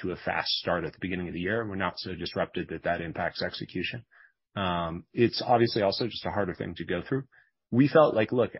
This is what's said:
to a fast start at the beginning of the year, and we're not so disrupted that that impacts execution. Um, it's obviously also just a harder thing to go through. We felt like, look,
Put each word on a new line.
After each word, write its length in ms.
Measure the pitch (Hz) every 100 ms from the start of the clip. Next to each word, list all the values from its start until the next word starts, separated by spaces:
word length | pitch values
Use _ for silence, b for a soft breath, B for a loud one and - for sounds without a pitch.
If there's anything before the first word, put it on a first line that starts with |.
to 120 | 95
a 40 | 80
fast 320 | - 85 -
start 340 | - 92 87
at 80 | 80
the 80 | -
beginning 260 | 92 92 87
of 60 |
the 60 | 80
year, 200 | 90 113
and 80 | 110
we're 80 | 95
not 220 | 90 -
so 160 | 95
disrupted 540 | 85 85 95 85 92 82
that 140 | 82
that 180 | 87 87
impacts 400 | 85 - 85 -
execution. 600 | 90 - - 90 - 120 - b b _ _ 104
Um, 480 | 92 87 82 85 -
it's 300 | - 117 -
obviously 380 | - 120 117 117
also 240 | 98 - 117
just 180 | -
a 60 | 90
harder 240 | 92 92
thing 200 | 80 101 87
to 100 | 82
go 160 | 90 -
through. 180 | 135 - b b _ _
We 180 | 117 143
felt 260 | 160 151
like, 180 | 110 110
look, 200 | 123 104